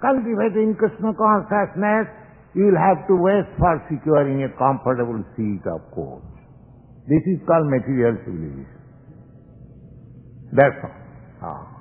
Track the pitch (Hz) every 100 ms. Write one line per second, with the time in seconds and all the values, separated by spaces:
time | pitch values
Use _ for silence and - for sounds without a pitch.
0 | 240 262 226 214 220 202 220 208 214 -
1 | 220 - 220 208 - 208 196 - 208 220
2 | 208 - - - - 180 202 175 180 180
3 | - 185 180 202 - - 175 156 - 143
4 | 160 147 139 135 131 - 131 135 - 127
5 | 120 113 98 - 107 98 90 82 - -
6 | 69 64 - - - - - - - -
7 | - 156 175 170 - 165 151 131 110 131
8 | 117 107 - 87 80 67 67 - - -
9 | - - - - - - - - - -
10 | - - - - - 120 139 - - -
11 | - - - - 85 78 - -